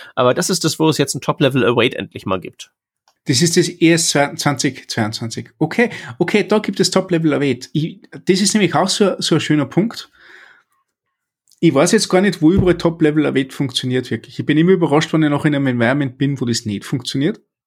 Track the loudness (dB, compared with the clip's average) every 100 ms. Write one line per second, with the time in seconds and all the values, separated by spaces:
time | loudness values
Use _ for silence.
0 | -10 0 0 2 -2 -2 -2 0 0 0
1 | -2 -4 -4 0 0 2 0 2 0 -2
2 | -10 -10 -6 -6 -6 -18 -20 _ _ _
3 | _ _ -2 0 2 2 0 2 2 2
4 | 2 0 0 -2 -4 -2 -4 -4 -8 -4
5 | -4 -4 -10 -10 -12 -6 -4 0 -2 -2
6 | -10 -6 0 0 2 0 0 -2 0 0
7 | 0 0 0 0 0 -2 -4 -4 -4 -8
8 | _ -8 0 0 2 2 2 2 0 2
9 | 0 0 0 0 2 0 2 0 -2 -4
10 | -18 _ -20 -20 -20 _ _ _ _ _
11 | _ _ _ _ _ 0 2 4 4 2
12 | 2 2 2 2 2 4 2 2 0 2
13 | 0 2 0 0 -2 -4 -6 -4 -2 -4
14 | -4 -8 -8 -8 -2 2 4 4 4 2
15 | 2 0 2 2 0 0 0 2 2 0
16 | -2 -2 -2 -2 -2 -4 -4 -6 -6 -8
17 | -6 -2 -2 -4 _ _